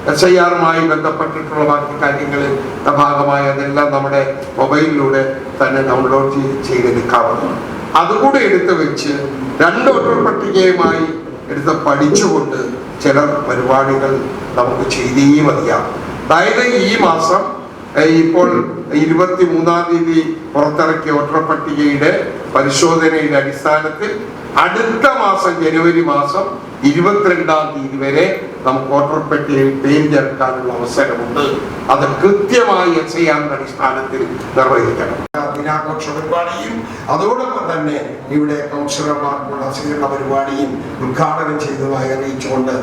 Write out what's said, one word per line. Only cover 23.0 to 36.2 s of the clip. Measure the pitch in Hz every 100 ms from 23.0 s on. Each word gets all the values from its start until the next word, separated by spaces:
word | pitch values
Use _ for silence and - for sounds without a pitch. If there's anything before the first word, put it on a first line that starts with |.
| 160 160 147 139
അടിസ്ഥാനത്തിൽ | 139 139 156 151 156 - 208 - - - - -
അടുത്ത | - 220 233 226 277
മാസം | 226 202 185 185 165
ജനുവരി | 160 160 170 165
മാസം | 156 143 143 190 196 - - - 139
ഇരുപത്തിരണ്ടാം | 160 190 202 190 165 160 156 147
തീയതി | 143 135 135
വരെ | 139 147 190 - - -
നമുക്ക് | 131 135 135
വോട്ടർ | 143 143 156
പട്ടികയിൽ | - 147 147 135 135 135
പേര് | 139 151 151
ചേർക്കാനുള്ള | 139 135 135 131 127 123
അവസരമുണ്ട്. | 117 117 - - 120 120 123 139 135 - - -
അത് | 135 139 143
കൃത്യമായി | 185 202 196 240 208 185 180
എസ് | 160 160 160
ഐ | 160
ആറിന്റെ | 151 147
അടിസ്ഥാനത്തിൽ | 135 131 - 135 131 135 131 - - - 135
നിർവഹിക്കണം. | 127 - 117 - 117 120 - 151 147 143
ദിനാഘോഷ | 151 151 151 156 151
പരിപാടിയും | 156